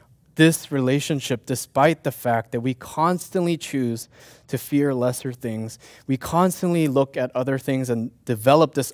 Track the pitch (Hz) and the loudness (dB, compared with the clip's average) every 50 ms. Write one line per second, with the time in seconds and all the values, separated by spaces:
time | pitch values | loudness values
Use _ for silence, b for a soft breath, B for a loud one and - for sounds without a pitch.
0 | b b b _ _ _ - - 160 165 165 - - - 147 135 127 127 135 143 | b b b _ _ _ 4 6 6 6 6 2 -4 -4 -2 0 2 2 2 0
1 | - - 156 135 - - 127 113 - - 131 - - - - 135 139 165 160 - | 0 -2 -4 -4 -2 -4 -4 -4 -4 -4 -6 -6 -6 -2 2 4 4 4 4 2
2 | - - - - - 123 120 117 110 - - 120 117 131 123 - - - - 151 | -4 -6 -4 -4 -2 0 0 0 -2 -2 -4 -4 -2 -4 -4 -6 -10 -8 -2 0
3 | 160 175 180 170 - - - 185 175 175 170 147 - - - 135 127 117 113 113 | 2 2 2 0 -4 -4 -2 -2 0 0 -2 -4 -6 -6 -4 -2 -2 -2 -2 -6
4 | - - B B B B B B B B - 127 - - 147 143 143 143 135 123 | -8 -14 B B B B B B B B -8 -8 -4 -2 0 0 0 0 0 0
5 | 123 127 123 - - 131 123 - - 113 110 110 110 110 - - B B B B | 0 -2 -2 -4 -8 -10 -10 -8 -8 -6 -6 -6 -8 -10 -12 -16 B B B B
6 | B B 135 127 - - 160 170 185 185 175 - 185 175 175 170 160 143 131 139 | B B -4 -4 -2 0 2 2 2 2 0 -2 -2 0 0 0 0 2 2 2
7 | 139 135 - 135 127 123 - 127 127 135 135 135 - 143 135 131 131 120 120 113 | 0 0 -2 -6 -6 -4 -2 -4 -2 -2 -2 -4 -2 -2 -2 -2 -2 -2 -2 -4
8 | 113 - - _ - - 120 107 110 131 143 160 160 139 - 143 127 - | -4 -6 -10 _ -6 -4 -4 2 4 4 6 6 4 2 0 -4 -4 -4